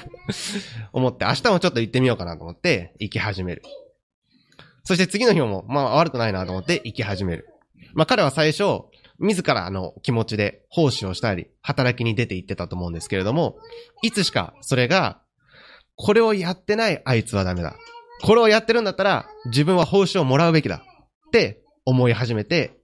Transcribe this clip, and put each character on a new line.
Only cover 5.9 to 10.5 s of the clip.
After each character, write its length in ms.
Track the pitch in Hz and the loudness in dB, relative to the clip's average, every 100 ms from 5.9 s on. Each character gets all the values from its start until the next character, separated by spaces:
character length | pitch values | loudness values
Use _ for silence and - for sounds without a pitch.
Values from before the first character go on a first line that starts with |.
| 139 | 2
悪 160 | 170 | 2
く 80 | 127 | 0
な 100 | 113 | -2
い 40 | |
な 120 | 95 90 | -2 -4
と 60 | |
思 100 | 92 | -4
っ 40 | - | -2
て 160 | - 113 | -4 -4
行 100 | - | -8
き 80 | |
始 220 | 104 95 95 | -6 -4 -4
め 100 | 82 | -4
る。 120 | - _ _ _ - | -8 _ _ _ -8
ま 100 | - | -2
あ、 20 | 160 | 0
彼 160 | 240 | 2
は 80 | 151 | 0
最 220 | 165 156 | 2 0
初、 320 | 151 202 113 - _ _ - | 2 0 -2 -6 _ _ -4
自 220 | 101 180 | -2 0
ら 260 | 160 120 90 | 0 0 -2
の 240 | 98 92 - | -6 -8 -8
気 80 | - | -2
持 140 | 117 110 | 0 0
ち 120 | 107 | 0
で 280 | 104 | -2